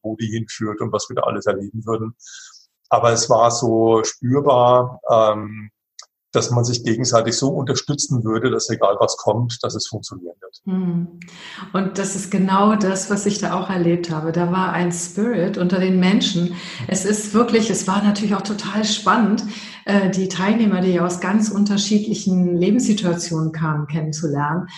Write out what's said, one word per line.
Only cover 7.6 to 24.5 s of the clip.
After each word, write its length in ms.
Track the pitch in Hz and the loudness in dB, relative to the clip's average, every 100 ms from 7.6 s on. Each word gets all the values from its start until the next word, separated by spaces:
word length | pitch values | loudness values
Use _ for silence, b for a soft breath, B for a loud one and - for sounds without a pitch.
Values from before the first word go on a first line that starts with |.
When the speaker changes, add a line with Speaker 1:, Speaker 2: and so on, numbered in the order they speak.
| 127 123 - 139 - 127 | -2 -4 -2 -4 -2 -2
Speaker 1:
würde, 280 | 107 110 127 | 0 0 0
dass 180 | 113 - | -2 -2
egal 280 | 110 104 104 | 0 0 2
was 180 | 110 - | 0 0
kommt, 400 | - 107 120 - | -2 0 -2 -4
dass 100 | 107 | -6
es 140 | 95 - | -6 -8
funktionieren 480 | 104 - 95 87 - | -10 -12 -14 -16 -18
wird. 220 | 92 - 196 | -20 -14 -6
Speaker 2:
Hm. 540 | 185 180 170 170 - B B B B B | -4 -2 -2 -4 -10 B B B B B
Und 240 | 196 190 196 | -4 -4 -4
das 180 | 196 196 | -6 -6
ist 140 | - | -4
genau 460 | 185 190 190 208 214 | 0 2 4 4 4
das, 340 | 185 190 - | 0 -2 -2
was 160 | 202 208 | -2 0
ich 140 | - | -2
da 200 | 170 185 | -2 -2
auch 100 | - | -2
erlebt 420 | 185 170 175 170 | 0 2 0 -2
habe. 200 | 156 160 | -4 -2
Da 200 | 170 175 | 0 0
war 200 | 185 185 | 0 0
ein 200 | 170 175 | 0 -2
Spirit 640 | 175 - 196 233 208 190 196 | -2 -6 -2 0 0 0 0
unter 220 | 175 185 | 0 2
den 200 | 185 185 | 2 4
Menschen. 560 | 185 220 214 175 175 B B B 123 | 4 2 2 0 -2 B B B -4
Es 160 | 185 | -2
ist 300 | 196 208 - | 0 -2 0
wirklich, 380 | 214 240 220 214 | 2 4 2 2
es 160 | 180 - | -2 0
war 160 | 202 | 2
natürlich 320 | 208 208 208 196 | 2 0 0 -2
auch 80 | |
total 420 | 202 208 - 208 214 | -2 -8 -4 -2 -2
spannend, 580 | - 190 226 196 226 - B B B - | 0 2 4 4 2 -2 B B B 0
äh, 260 | 202 185 | 2 2
die 160 | 180 185 | 0 -2
Teilnehmer, 540 | - 190 226 214 180 | 0 0 4 2 4
die 120 | 185 | 2
ja 120 | 175 175 | 2 0
aus 140 | - | -2
ganz 300 | 185 214 208 | 0 2 2
unterschiedlichen 1040 | 196 202 202 - 208 226 - 190 185 175 170 | 2 2 2 2 2 2 -2 2 2 2 2
Lebenssituationen 960 | 185 247 - 202 180 170 - 160 156 | 4 4 2 2 0 -2 -2 -2 -2
kamen, 360 | 160 160 151 147 | -2 -2 -2 -2
kennenzulernen. 800 | 160 156 156 160 143 147 | -4 -4 -4 -4 -2 -2